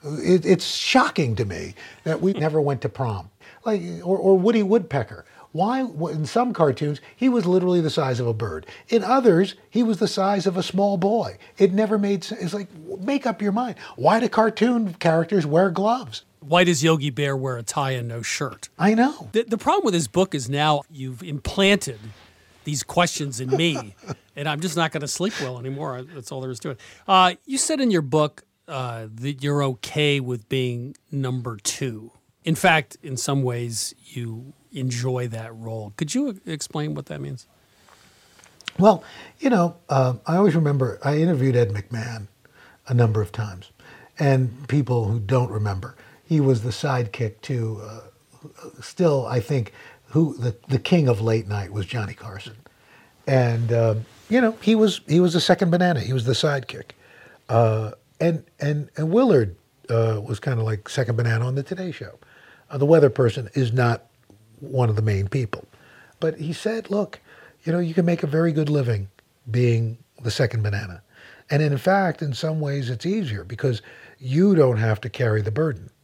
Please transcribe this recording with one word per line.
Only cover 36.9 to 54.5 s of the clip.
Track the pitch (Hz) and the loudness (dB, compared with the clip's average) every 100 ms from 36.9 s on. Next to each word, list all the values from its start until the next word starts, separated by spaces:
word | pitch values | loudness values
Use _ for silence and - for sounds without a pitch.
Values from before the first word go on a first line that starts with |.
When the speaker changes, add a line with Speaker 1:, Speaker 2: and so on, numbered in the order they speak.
Speaker 2:
what | 147 143 | -6 -10
that | 151 | -10
means? | 139 135 - _ _ _ _ _ _ _ _ _ - _ - - | -10 -12 -16 _ _ _ _ _ _ _ _ _ -20 _ -16 4
Speaker 1:
Well, | 196 190 - - - _ | 4 4 0 -20 -20 _
you | 285 | 0
know, | 233 175 - _ | 2 2 -2 _
uh, | 135 131 123 - | 2 2 0 -2
I | 170 | 2
always | 202 160 | 4 4
remember | 147 143 127 101 | 2 2 0 -2
I | 139 151 | -2 2
interviewed | 160 156 135 120 | 2 2 2 2
Ed | 113 | 2
McMahon | 104 - 117 110 113 101 _ _ _ - _ - | 0 -6 -8 -8 -10 -14 _ _ _ -20 _ -2
a | |
number | 123 117 107 | 4 4 2
of | 101 | -2
times. | - 107 92 - _ - - - - | -6 -8 -10 -20 _ -20 -20 -20 -2
And | 143 131 127 123 143 | 2 4 2 -4 -2
people | 139 127 123 107 | -2 0 0 0
who | 117 | -2
don't | 98 131 120 | 0 0 0
remember, | 110 104 95 85 - - - _ | -2 -4 -4 -8 -16 -20 -20 _
he | 160 | 2
was | 139 123 | 4 2
the | 117 | 0
sidekick | - 151 131 117 - 113 - | -4 -2 -2 -4 -4 -6 -6
to, | - 127 113 107 | -8 -4 -4 -6
uh, | 107 110 110 _ _ _ 151 - - - | -12 -18 -20 _ _ _ -20 -20 -20 -18
still, | - - 175 143 117 | -20 0 2 2 0
I | 127 | -2
think, | - 139 110 - - - _ | 0 -2 -2 -10 -20 -20 _
who | 156 160 117 | 2 2 0
the, | 120 - - | -6 -6 -4
the | 131 | -2
king | - 180 139 | 2 2 4
of | 110 | 2
late | 113 113 98 | 2 0 -2
night | 104 98 | -6 -6
was | 104 92 | -8 -6
Johnny | 123 101 | -6 -8
Carson. | - 110 98 - 107 - _ _ - _ _ - | -10 -16 -14 -16 -20 -20 _ _ -20 _ _ 0
And, | 135 120 117 117 | 2 4 2 0
uh, | 117 113 110 113 - - | 2 2 0 -4 -16 -2
you | 226 | 2
know, | 233 | 2